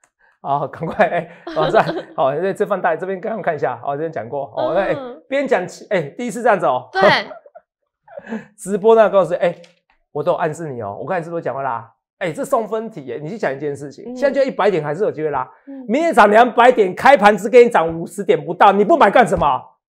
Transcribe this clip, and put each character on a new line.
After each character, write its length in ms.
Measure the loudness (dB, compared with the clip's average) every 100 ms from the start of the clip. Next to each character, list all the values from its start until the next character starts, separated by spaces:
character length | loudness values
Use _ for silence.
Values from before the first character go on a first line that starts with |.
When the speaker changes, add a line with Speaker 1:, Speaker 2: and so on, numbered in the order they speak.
| _ _ _ _
Speaker 1:
好， 260 | -6 -6 -6
赶 160 | -8
快， 220 | -10 -2 0
哎， 240 | 0 -6 -16 -10 -4
马 140 | 0
上， 140 | 2 0 -4 -10 -2
好， 160 | -2 0
这， 160 | -4
这 120 | -4 -4
放 160 | -2
大， 140 | -2 -4
这 100 | -6
边 160 | -8
刚 100 | -8
刚 80 | -6
看 140 | -4 -4
一 40 |
下， 200 | -4 -6
好， 120 | -8 -6
这 40 |
边 120 | -6
讲 160 | -8 -8
过， 240 | -10 -8 -6
哦， 160 | -2
那， 80 | -2
哎， 140 | -2 -4
Speaker 2:
嗯。 260 | -8 -16 -6
Speaker 1:
边 180 | -4 0
讲 180 | -2 -2
期， 180 | -14 -4
哎， 100 | -4
第 240 | -4 -8 -10
一 60 |
次 100 | -2
这 80 | 0
样 100 | 2
子 60 | 0
哦。 240 | -2 -4
Speaker 2:
对。 100 | 2 4 4 -2 -16 -20 -20 _ _
Speaker 1:
<laughs> 800 | _ _ _ -20 -12 -14 -14 _
直 220 | -6 0
播 160 | 4 6
那 120 | 6
告 140 | 4
诉， 120 | 0 0
哎， 200 | -2 -4 -18 _ _ _ _
我 120 | -6
都 80 | -4
有 60 | -2
暗 120 | -4
示 160 | -6 -10
你 140 | -8
哦， 160 | -10 -10
我 60 | -6
刚 100 | -6
才 80 |
是 60 | -6
不 60 | -8
是 60 |
讲 140 | -8 -6
了 60 |
啦？ 320 | -6 -8 -10 _ _ -10
哎， 160 | -8
这 100 | -8
送 240 | -4 -4 -2
分 240 | -6 -8
题 140 | -12 -12
耶， 120 | -10
你 60 | -10
去 80 | -6
想 120 | -6 -6
一 20 |
件 160 | -8
事 160 | -8 -12
情， 140 | -16 -16
Speaker 2:
嗯。 20 |
Speaker 1:
现 140 | -4 -2
在 160 | 0
就 20 | -2
一 60 |
百 180 | 0 0
点 140 | 0
还 100 | -4
是 100 | -4
有 80 | -4
机 120 | -2
会 60 | -4
啦。 200 | -4 -6 _ -20
Speaker 2:
嗯。 200 | -16 -4
Speaker 1:
明 140 | -2
天 120 | 0
涨 160 | 4 6
两 240 | 6 4
百 160 | 6 4
点， 240 | 6 0
开 220 | 2 4 6
盘 200 | 6 4
只 120 | 4
给 140 | 6
你 60 | 6
涨 280 | 4 -2 -4
五 80 | -10
十 200 | -10 -2
点 180 | 0
不 100 | 0
到， 200 | 4 4
你 100 | 6
不 140 | 2 4
买 120 | 6
干 160 | 6 4
什 140 | 2
么？ 380 | 0 -2 -6 _